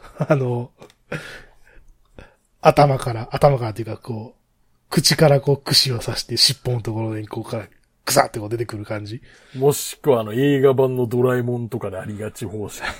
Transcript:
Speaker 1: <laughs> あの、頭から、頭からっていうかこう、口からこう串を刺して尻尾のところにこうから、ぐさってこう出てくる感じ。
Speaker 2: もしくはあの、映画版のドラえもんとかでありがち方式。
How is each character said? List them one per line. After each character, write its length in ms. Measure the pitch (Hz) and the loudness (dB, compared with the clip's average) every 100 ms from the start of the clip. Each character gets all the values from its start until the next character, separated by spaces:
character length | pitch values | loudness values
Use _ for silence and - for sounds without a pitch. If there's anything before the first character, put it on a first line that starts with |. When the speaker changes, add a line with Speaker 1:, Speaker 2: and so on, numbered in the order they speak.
Speaker 1:
<laughs> 140 | - - | -14 -6
あ 180 | - 143 | 0 0
の、 360 | 123 120 123 _ - _ - - - - - _ _ - - _ _ - - _ _ _ | 0 -4 -8 _ -20 _ -14 -12 -12 -18 -20 _ _ -20 -20 _ _ -20 -20 _ _ _
頭 380 | 160 147 143 131 | 4 6 4 2
か 160 | 127 | -4
ら、 160 | 113 113 | -8 -6
頭 260 | 143 147 131 | 2 4 4
か 80 | 110 | -2
ら 60 | |
っ 20 | |
て 100 | 104 | -6
い 0 | |
う 20 | 113 | -10
か 120 | 104 | -12
こ 380 | - 107 247 _ | -10 -10 -12 _
う、 540 | _ _ _ _ - | _ _ _ _ -4
口 260 | - - 151 | 0 2 4
か 140 | 156 | 6
ら 100 | 139 | 4
こ 140 | - | 2
う 40 | 139 | -2
串 360 | - - 135 | 4 4 4
を 60 | 120 | 0
刺 180 | - 110 | -6 -8
し 60 | - | -4
て 100 | 117 | 0
尻 240 | - - 127 | 0 0 -4
尾 60 | |
の 80 | 120 | -4
と 120 | 110 | -4
こ 80 | 107 | -4
ろ 160 | 110 107 | -4 -6
に 100 | 107 | -8
こ 120 | 113 | -10
う 20 | 107 | -8
か 80 | 113 | -10
ら、 100 | - _ _ _ - | -10 _ _ _ 0
ぐ 60 | |
さ 140 | 139 127 | 2 2
っ 40 | |
て 80 | 117 | -2
こ 80 | 104 | -8
う 20 | |
出 80 | 117 | -6
て 80 | 117 | -6
く 100 | 104 | -8
る 80 | |
感 220 | 104 107 104 | -8 -10 -10
じ。 160 | 120 - - _ 131 | -14 -16 -20 _ 0
Speaker 2:
も 160 | 143 | 2
し 260 | - - - | 2 -4 -4
く 120 | 151 | 2
は 100 | 120 | 2
あ 20 | 107 | 2
の、 80 | |
映 260 | 117 143 139 | 0 2 6
画 140 | 139 | 4
版 240 | 131 131 127 | 6 2 2
の 100 | 120 | -2
ド 160 | 123 | 2
ラ 140 | 127 127 | 2 2
え 40 | |
も 140 | 120 120 | -2 -4
ん 120 | 117 | -6
と 100 | 117 | -8
か 100 | 101 | -8
で 80 | 92 | -8
あ 80 | 104 | -10
り 120 | 101 | -10
が 120 | 107 | -10
ち 140 | - 104 | -10 -10
方 220 | 107 98 | -8 -10
式。 160 | - - | -10 -10